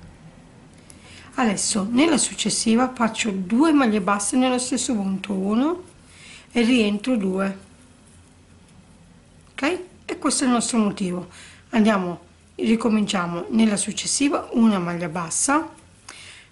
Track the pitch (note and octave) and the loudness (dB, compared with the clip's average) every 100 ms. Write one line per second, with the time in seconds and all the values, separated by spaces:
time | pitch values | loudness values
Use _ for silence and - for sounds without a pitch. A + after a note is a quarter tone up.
0 | - - - - - - - - - - | -20 -20 -20 -20 -20 -20 -20 -20 -20 -20
1 | - - - - A#3+ F#3 - A3 G3 A#3+ | -20 -20 -14 -2 0 0 -2 -2 0 2
2 | E4 C#4+ - - G#3+ - - A3+ B3+ B3 | 2 2 -2 -4 -4 -2 2 2 2 0
3 | A3+ A3 A#3 F#3+ F3+ A#3 E4 D4 B3+ G#3+ | -2 -2 -4 -4 -2 2 4 6 4 2
4 | F#3 G#3 - C4 C4 B3 B3 B3 - A3+ | 0 -2 0 0 2 0 -2 -4 -2 -2
5 | G3 F#3+ F#3+ F#3+ F#3+ A3 D4 F4 - - | -2 -4 -4 -4 0 0 0 -2 -8 -20
6 | - - - - - A#3+ A#3 B3+ G#3 G#3 | -20 -20 -20 -20 -6 0 2 4 2 0
7 | B3+ B3+ F#3+ F#3+ G3 F#3+ - - - - | -2 -2 0 -2 -4 -6 -14 -20 -20 -20
8 | - - - - - - - - - - | -20 -20 -20 -20 -20 -20 -20 -20 -20 -20
9 | - - - - - - C#4 F4+ - - | -20 -20 -20 -20 -20 -4 -4 -4 -8 -18
10 | - E4+ D4+ - C4 A#3+ - A#3+ G#3 G3+ | -12 -4 -2 0 2 0 0 0 0 0
11 | F#3 F3 D#3+ - - - - A#3+ G#3+ G3+ | -4 -4 -8 -16 -20 -20 -4 2 4 4
12 | F3+ E3+ - - _ - A3+ A3+ A#3+ G#3+ | 0 -6 -12 -20 _ -4 0 2 2 2
13 | G#3 G3 F3 E3+ G#4 A3+ A3 G3+ - - | 0 -2 -2 -6 -2 2 2 2 -4 -6
14 | F3 - C#4 E4 - B3 A3+ G3 F3 F3 | -4 0 0 0 -2 2 4 2 -2 -4
15 | E3+ E3 E3 - - D4 D#4+ - - - | -6 -6 -6 -4 0 0 -2 -12 -20 -20
16 | - - - - - | -20 -20 -20 -20 -16